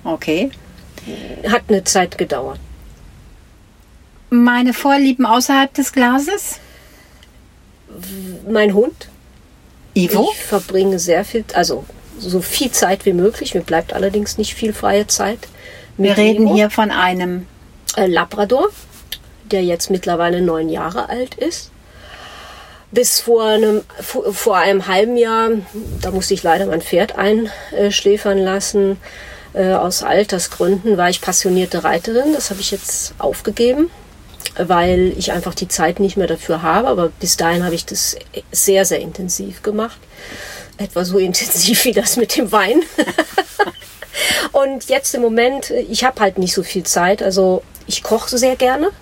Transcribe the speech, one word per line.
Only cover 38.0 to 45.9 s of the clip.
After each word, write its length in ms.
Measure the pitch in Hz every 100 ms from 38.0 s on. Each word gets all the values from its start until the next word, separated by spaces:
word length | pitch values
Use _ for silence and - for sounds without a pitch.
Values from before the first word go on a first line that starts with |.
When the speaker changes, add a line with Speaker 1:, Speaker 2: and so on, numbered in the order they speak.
| - - - - -
Speaker 2:
sehr, 320 | - - 190 190
sehr 140 | 160
intensiv 640 | 165 170 180 - 196 180
gemacht. 360 | 214 208 226 - - - - - - - - -
Etwa 260 | 196 175
so 140 | 180 196
<laughs> 100 | 185
intensiv 560 | 180 - 175 185 240
wie 80 | 262
das 240 | 233 233 -
mit 200 | 220 -
dem 160 | 208
Wein. 280 | 214 190 294 320 -
<laughs> 1600 | - 349 311 - - - 381 - - - - - - - 320
Und 380 | 285 277 269 -
jetzt 240 | 269 -
im 80 | 247
Moment, 480 | 233 226 247 277 -
ich 340 | - -